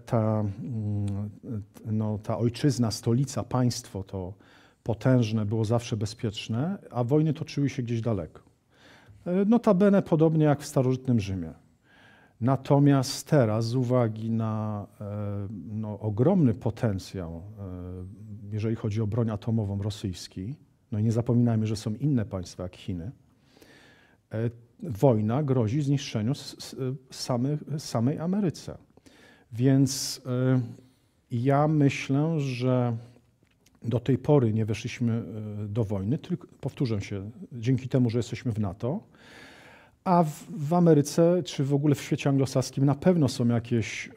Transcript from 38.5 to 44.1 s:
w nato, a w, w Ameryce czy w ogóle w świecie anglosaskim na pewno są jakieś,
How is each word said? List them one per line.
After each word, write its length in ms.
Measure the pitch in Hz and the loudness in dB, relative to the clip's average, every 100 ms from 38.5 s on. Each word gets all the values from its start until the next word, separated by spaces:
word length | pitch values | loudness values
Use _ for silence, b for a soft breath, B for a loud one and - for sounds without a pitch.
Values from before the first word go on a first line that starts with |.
w 80 | 107 | -4
nato, 440 | 101 - 120 196 - B B B B B B B B _ | -4 -4 -4 -6 -10 B B B B B B B B _
a 200 | 190 175 | 2 4
w, 200 | 156 - - 165 | 4 -2 -12 -8
w 160 | 143 | 0
Ameryce 720 | 175 170 147 143 - 170 180 135 | 6 8 8 6 4 4 4 -2
czy 180 | - | -4
w 100 | 135 | 0
ogóle 220 | 143 151 135 | 2 2 0
w 60 | |
świecie 280 | - 147 143 | 0 0 2
anglosaskim 560 | 135 135 131 - - 143 | 2 2 0 -2 2 2
na 100 | 135 | 4
pewno 320 | 185 175 127 | 4 4 2
są 200 | - 117 | 2 2
jakieś, 640 | 117 - 117 - - - | 0 0 0 0 -6 -10